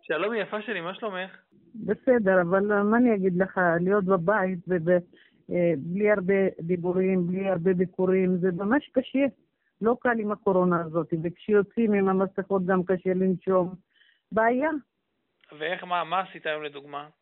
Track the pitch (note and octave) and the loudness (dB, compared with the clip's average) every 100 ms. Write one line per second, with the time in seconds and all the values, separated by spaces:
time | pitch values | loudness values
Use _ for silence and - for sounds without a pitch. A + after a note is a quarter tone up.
0 | _ D#3+ F#3+ A3+ F#3 G#3+ G#3+ G3+ E3 F#3 | _ -2 -2 -2 -4 -6 -6 -6 -6 -8
1 | A3 F#3 F#3 - _ _ _ A#3 F3+ G#3+ | -8 -6 -10 -12 _ _ _ -12 -4 -2
2 | - B3 G3 F#3+ F3 F#3+ G#3 G#3 G#3 A3+ | 2 4 4 4 4 2 2 2 2 4
3 | B3 G#3+ F#3+ F3 F#3+ - F3+ E3 F3+ G3+ | 4 4 0 0 -2 2 2 2 2 0
4 | F#3 F#3+ E3+ G#3+ F#3 F#3 F3 F3+ D#3+ F3+ | 2 0 2 0 0 -4 -2 -2 2 2
5 | F3 - _ _ _ F3 F3 D#3 E3 F3+ | 0 -20 _ _ _ 0 0 0 -4 -2
6 | G#3 G#3 F#3 G3 G3 - E3 F3+ F3 F3+ | 2 2 2 2 2 -2 -4 -4 -2 0
7 | F#3 F#3+ F3 F3+ G3 F#3 E3 F#3 F3+ - | 2 0 0 -2 -2 -2 0 0 -2 -2
8 | F#3 F#3+ F#3 F#3 F#3 F3 G3+ C4+ - - | 0 2 2 0 -2 -2 0 -2 0 -4
9 | B3+ C4 C#4 - _ _ _ _ G#3 B3 | -2 -2 -2 -2 _ _ _ _ -2 0
10 | B3+ A#3 G#3 G#3 - F#3 F3+ F3 E3 D#3+ | 0 -2 -2 -4 0 2 4 2 -2 -4
11 | D#3 E3 E3+ E3+ - G#3 G3+ - A3+ G#3 | -4 -4 -6 -10 0 2 2 0 0 2
12 | F#3+ F#3+ F#3+ F#3+ F#3 G3 F3+ F#3+ F3+ F#3 | 2 2 0 -4 -4 -2 0 0 0 -2
13 | F#3+ F#3 F#3 F3+ - F#3+ F3 F#3+ _ _ | -2 0 0 -2 0 0 0 -6 _ _
14 | _ _ _ G#3 A3+ B3+ D4+ D#4 - _ | _ _ _ 0 0 2 -2 -4 -10 _
15 | _ _ _ _ _ D3+ D#3 F3+ F3+ F3+ | _ _ _ _ _ -10 -8 -8 -4 -4
16 | D#3+ F3 F#3 F3 D#3+ D3+ D3+ C#3+ C#3+ C#3+ | -2 -4 -6 -8 -8 -6 -8 -12 -14 -14
17 | D3 _ | -16 _